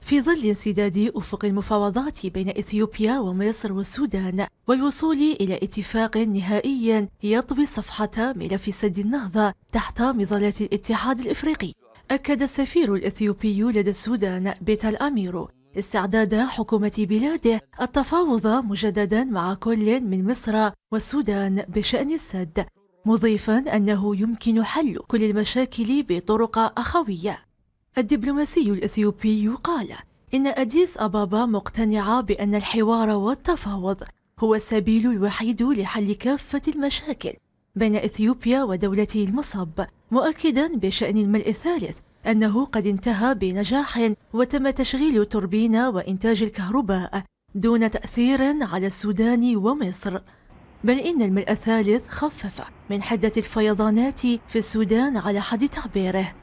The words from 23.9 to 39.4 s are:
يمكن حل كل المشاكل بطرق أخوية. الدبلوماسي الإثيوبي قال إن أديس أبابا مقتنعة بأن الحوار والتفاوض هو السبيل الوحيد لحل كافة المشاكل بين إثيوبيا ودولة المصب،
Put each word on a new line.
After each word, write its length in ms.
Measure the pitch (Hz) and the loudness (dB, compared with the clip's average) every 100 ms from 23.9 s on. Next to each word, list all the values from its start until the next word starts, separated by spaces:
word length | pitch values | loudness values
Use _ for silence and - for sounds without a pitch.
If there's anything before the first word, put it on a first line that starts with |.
| 208 202 202 | 2 0 0
يمكن 480 | 220 233 - 226 | -2 -2 0 0
حل 340 | 220 - 311 180 - | 0 0 0 -2 -2
كل 140 | - | 0
المشاكل 800 | 214 202 208 247 254 - 220 269 285 | 2 0 0 0 -2 -2 0 0 0
بطرق 680 | 175 - 220 226 226 226 - | -2 0 2 2 2 0 0
أخوية. 600 | 240 349 285 180 185 170 _ _ _ _ _ - | -2 -2 -2 -4 -4 -6 _ _ _ _ _ -4
الدبلوماسي 720 | 214 285 233 285 294 - 233 | 0 0 0 0 0 2 2
الإثيوبي 760 | 196 202 - 208 208 220 214 208 | 2 -2 0 0 2 0 2 2
قال 400 | 247 - 339 208 - - _ _ | -2 -4 -4 -4 -10 -18 _ _
إن 120 | 262 277 | 0 0
أديس 520 | 254 254 285 359 - | 0 0 4 2 2
أبابا 480 | 214 202 202 214 240 | -2 0 0 0 0
مقتنعة 760 | 208 - - 220 214 196 233 | 0 -4 -2 0 0 2 0
بأن 340 | 202 208 202 | 0 -2 0
الحوار 560 | 208 202 226 214 226 220 | 0 0 0 2 2 2
والتفاوض 920 | 208 202 277 - 339 208 202 185 190 - - _ - | 0 0 -2 -2 -2 -2 -4 -2 -4 -8 -18 _ -4
هو 140 | 220 | 2
السبيل 520 | 214 214 220 196 220 226 | 2 2 0 2 2 4
الوحيد 560 | 226 202 190 226 220 | 2 0 -2 -4 0
لحل 500 | 240 269 190 226 202 | 0 0 0 -2 -2
كافة 500 | 202 240 277 - 285 294 | -2 -2 -2 -2 -4 -2
المشاكل 640 | 302 277 - - 277 185 - _ _ _ - | -2 -2 -4 -6 -6 -6 -10 _ _ _ 0
بين 200 | 220 208 | 2 2
إثيوبيا 680 | 208 - 214 247 233 254 | 0 0 0 2 2 2
ودولة 440 | 262 185 202 196 208 | 2 0 0 0 0
المصب، 720 | 220 202 226 | 0 0 0